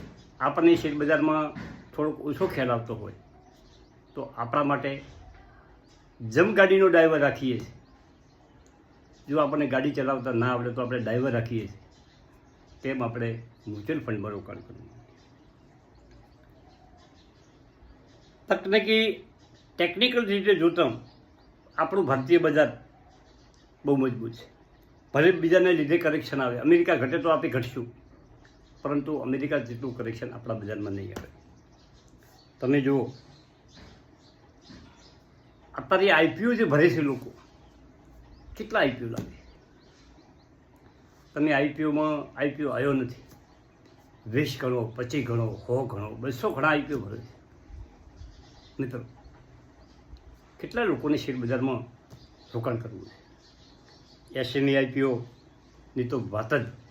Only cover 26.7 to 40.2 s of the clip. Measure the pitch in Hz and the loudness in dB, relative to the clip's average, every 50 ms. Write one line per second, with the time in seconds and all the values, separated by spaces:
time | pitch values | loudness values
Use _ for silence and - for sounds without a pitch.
26.7 | 170 170 170 185 170 139 123 127 160 160 156 170 160 151 160 160 110 131 117 - | 6 6 6 4 2 2 2 0 -2 0 2 2 2 2 2 0 -2 -2 -4 -4
27.7 | - 131 117 117 - - - - - - - - - - - - _ - - - | -8 -10 -10 -10 -14 -20 -20 -20 -20 -20 -20 -20 -20 -20 -20 -20 _ -20 -20 -20
28.7 | - - - 139 147 143 127 156 156 135 120 127 131 127 143 139 151 139 120 117 | -20 -10 -6 -2 -2 -2 -2 -2 -6 -6 -4 -4 -4 -4 -2 -2 -2 -2 -4 -4
29.7 | 120 117 131 131 117 - 120 117 113 - 127 120 117 - - 113 110 107 101 104 | -10 -8 -8 -10 -8 -8 -8 -8 -8 -8 -10 -10 -12 -12 -8 -8 -8 -6 -6 -8
30.7 | 107 101 104 101 98 98 98 101 98 - - - - - - - - - - - | -8 -8 -6 -8 -8 -8 -8 -10 -12 -14 -14 -16 -20 -20 -20 -20 -20 -20 -20 -20
31.7 | - - _ _ - - _ - - - - - - - - - _ - 135 123 | -20 -20 _ _ -20 -20 _ -20 -20 -20 -20 -20 -20 -20 -20 -20 _ -6 0 2
32.7 | 143 143 127 135 139 135 117 - - - - - - - - _ _ _ _ - | 2 2 4 2 2 2 0 -2 -8 -16 -20 -20 -20 -20 -20 _ _ _ _ -20
33.7 | - - - - - - - - - _ - - - _ - - - - _ - | -20 -20 -20 -20 -20 -20 -20 -20 -20 _ -20 -20 -20 _ -20 -20 -20 -20 _ -20
34.7 | - - - - - - - - - - _ _ _ - - - - - - - | -20 -20 -20 -20 -20 -20 -20 -20 -20 -20 _ _ _ -20 -20 -20 -20 -20 -20 -16
35.7 | - - 131 - 190 185 196 202 165 156 165 156 - - 208 240 247 214 226 160 | -14 -10 -2 2 2 4 6 6 6 6 4 4 2 0 -2 0 2 2 2 4
36.7 | 139 151 160 170 - 160 147 143 131 117 - - - - - - - - - - | 6 6 6 6 4 2 0 -2 -2 -4 -8 -14 -18 -20 -20 -20 -20 -20 -20 -20
37.7 | - - - - - - - - - - - - - - - - - - 220 - | -20 -20 -20 -20 -20 -20 -20 -20 -20 -20 -20 -20 -20 -20 -20 -20 -14 -14 -10 -2
38.7 | 214 208 160 135 117 117 120 113 117 - - - - - - - - - - _ | 0 2 2 2 0 -2 -8 -8 -6 -8 -8 -10 -14 -20 -20 -20 -20 -20 -20 _
39.7 | _ _ _ - - - - - - - | _ _ _ -20 -20 -20 -20 -20 -20 -20